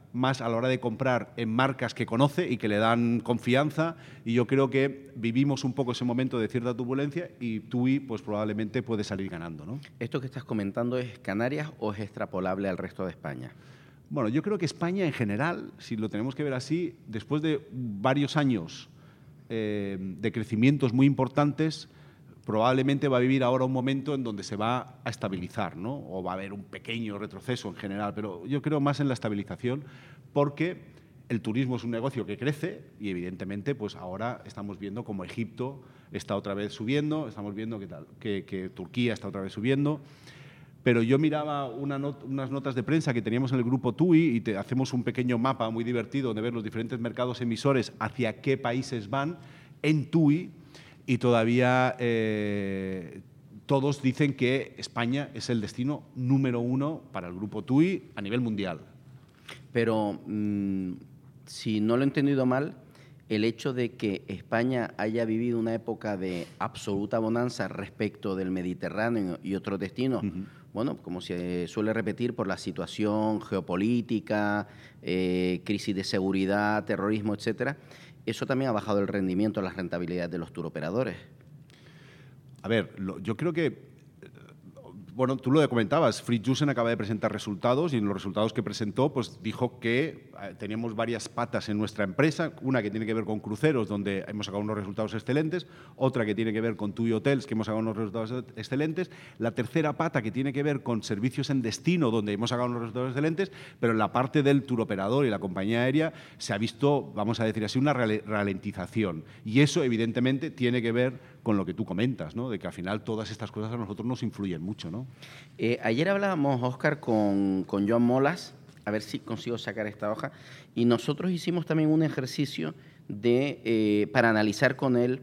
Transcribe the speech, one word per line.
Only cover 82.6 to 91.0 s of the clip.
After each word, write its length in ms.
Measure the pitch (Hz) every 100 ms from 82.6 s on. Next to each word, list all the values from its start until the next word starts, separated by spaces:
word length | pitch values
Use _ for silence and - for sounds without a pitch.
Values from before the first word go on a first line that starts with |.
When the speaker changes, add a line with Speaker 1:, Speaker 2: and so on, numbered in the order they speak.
Speaker 1:
A 60 | 98
ver, 260 | 113 - -
lo, 220 | 95 85
yo 180 | 98 110
creo 160 | 160
que, 120 | 165 151
eh, 80 | - - - - - - - - - - - - 90 -
bueno, 240 | 117 127 135
tú 140 | 127
lo 160 | 151 147
comentabas, 520 | 120 107 147 139 -
Fritz 260 | - 120 120
Jussen 220 | 131 147
acaba 200 | 120 117
de 80 | 113
presentar 340 | 104 107 110
resultados 640 | - - 95 120 131 170
y 40 | 127
en 80 | 104
los 80 |
resultados 400 | 95 101 98 110
que 80 | 117
presentó, 520 | 104 101 104 110 143
pues, 260 | 139 110 -
dijo 380 | 110 - 123 -
que, 500 | 117 120 156 - - -
eh, 140 | 98 90
teníamos 360 | 104 110 117
varias 320 | 107